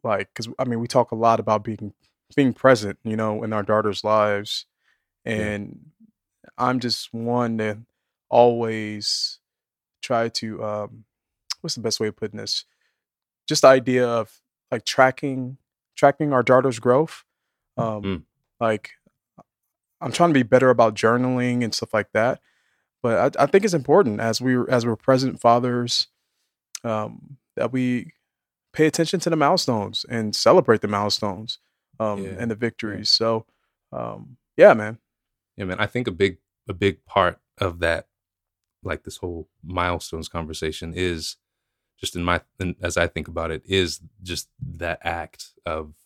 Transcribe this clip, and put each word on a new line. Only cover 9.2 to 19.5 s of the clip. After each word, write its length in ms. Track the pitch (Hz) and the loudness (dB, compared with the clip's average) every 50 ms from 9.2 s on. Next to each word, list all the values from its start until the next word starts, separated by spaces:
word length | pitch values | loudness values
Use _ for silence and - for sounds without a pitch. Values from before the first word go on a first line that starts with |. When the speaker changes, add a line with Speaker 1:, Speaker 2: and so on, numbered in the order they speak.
| - - - _ _ _ _ _ _ _ _ _ _ _ _ _ | -6 -8 -10 _ _ _ _ _ _ _ _ _ _ _ _ _
Speaker 1:
try 300 | - - 127 113 117 117 | -4 -2 0 0 0 -2
to, 340 | - - - 110 107 - 113 | -4 -6 -8 -8 -8 -8 -6
um, 400 | 107 104 107 104 - 107 110 110 _ _ _ _ _ _ _ _ _ - _ | -6 -6 -6 -8 -10 -14 -20 -20 _ _ _ _ _ _ _ _ _ -14 _
what's 140 | - 165 - | -8 -10 -8
the 80 | 123 | -6
best 180 | 107 113 - - | -4 -6 -4 -2
way 80 | 113 107 | -4 -6
of 80 | 101 | -4
putting 220 | _ 110 104 104 107 | _ -10 -10 -10 -12
this? 260 | 107 107 - - - _ _ _ _ _ _ _ _ _ _ _ _ _ _ _ _ | -8 -8 -8 -8 -8 _ _ _ _ _ _ _ _ _ _ _ _ _ _ _ _
Just 140 | - 156 - | -4 2 8
the 80 | - 135 | 8 8
idea 400 | 135 131 117 131 127 127 123 120 | 8 8 4 0 0 2 2 2
of, 320 | 117 117 110 - _ _ _ _ _ _ _ _ | 0 -2 -4 -6 _ _ _ _ _ _ _ _
like, 160 | 127 113 _ | -8 -6 _
tracking, 720 | - - - 131 131 127 - - 143 131 131 127 127 135 _ _ _ _ _ _ _ _ | -2 6 6 6 6 6 -2 -6 -6 -6 -6 -8 -10 -12 _ _ _ _ _ _ _ _
tracking 380 | - - 139 143 _ 156 147 | 4 4 4 4 _ 0 2
our 100 | 139 127 | 2 2
daughter's 360 | 117 107 127 131 127 135 120 113 | 4 6 6 6 6 2 -2 0
growth. 460 | - 123 123 139 160 160 - - _ _ _ _ _ _ _ _ _ _ _ | 2 4 4 4 2 0 -6 -20 _ _ _ _ _ _ _ _ _ _ _
Um, 260 | - 117 113 107 104 | -4 -4 -4 -4 -6
Speaker 2:
Mm. 200 | 101 98 95 82 - _ _ _ _ _ _ _ | -6 -6 -6 -6 -10 _ _ _ _ _ _ _
Speaker 1:
like, 320 | 120 113 110 104 - - - _ _ _ _ _ _ _ _ - - _ | -2 -2 -2 -2 -6 -16 -20 _ _ _ _ _ _ _ _ -20 -20 _